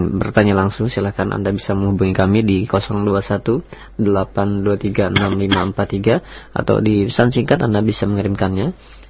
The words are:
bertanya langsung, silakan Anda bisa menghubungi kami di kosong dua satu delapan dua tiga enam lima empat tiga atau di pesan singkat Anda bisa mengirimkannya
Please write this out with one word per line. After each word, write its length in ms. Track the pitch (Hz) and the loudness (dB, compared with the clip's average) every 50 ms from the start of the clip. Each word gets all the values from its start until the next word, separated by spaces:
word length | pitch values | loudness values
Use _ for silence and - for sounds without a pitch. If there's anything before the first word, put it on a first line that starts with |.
| 90 - - | 2 0 0
bertanya 400 | 95 - - - 110 104 104 98 | -2 -2 0 2 2 4 4 4
langsung, 320 | 95 95 101 - - 110 120 | 2 2 0 0 -2 -4 -4
silakan 480 | - 104 98 101 101 - 98 101 98 | -2 -2 -2 -2 -2 -2 -2 -2 -2
Anda 160 | 104 98 98 98 | -2 -2 -2 -2
bisa 240 | 98 - - 101 | -2 -2 -2 -2
menghubungi 400 | 98 98 98 98 90 95 95 92 | 0 0 2 2 2 2 2 2
kami 240 | - 95 95 101 110 | 2 2 4 4 4
di 240 | 110 104 98 92 - | 4 4 2 2 0
kosong 400 | - - 98 - - 110 101 101 | 0 0 0 0 0 -4 -2 0
dua 160 | 104 98 101 | 0 0 0
satu 400 | 98 - 101 101 - - 117 156 - - - - - - - - | 0 -2 -4 -2 0 -2 -2 -2 -4 -8 -16 -20 -20 -12 -4 -2
delapan 640 | 113 101 98 95 95 - - 101 101 101 101 101 98 | 0 2 2 0 0 -2 -2 -2 -2 -2 0 0 0
dua 160 | 104 101 98 | 0 0 0
tiga 320 | - 104 95 - 101 90 - | -2 -2 0 0 0 0 0
enam 240 | 98 101 98 95 | 0 0 0 -2
lima 240 | 95 98 98 98 92 90 98 | 0 0 0 0 0 0 -2
empat 240 | 95 - 101 - - | -2 -4 -4 -2 -2
tiga 320 | 98 98 110 120 180 - - - - - - - | -2 0 2 0 0 -2 -6 -18 -20 -16 -10 -6
atau 240 | - - - 107 104 | -4 0 0 2 2
di 240 | 107 107 107 104 98 | 2 2 2 2 2
pesan 320 | 113 - - 120 123 127 | 0 2 2 2 2 2
singkat 240 | 127 110 - 143 165 | 0 0 2 0 0
Anda 240 | 139 117 107 104 107 | 2 2 2 2 2
bisa 240 | 110 104 - - 101 | 0 0 0 -2 -2
mengirimkannya 640 | 104 101 98 101 98 98 101 92 95 95 107 170 185 - - - - - - - | 0 0 0 -2 -2 0 -2 -2 0 -2 -2 -4 -4 -8 -12 -20 -20 -20 -20 -20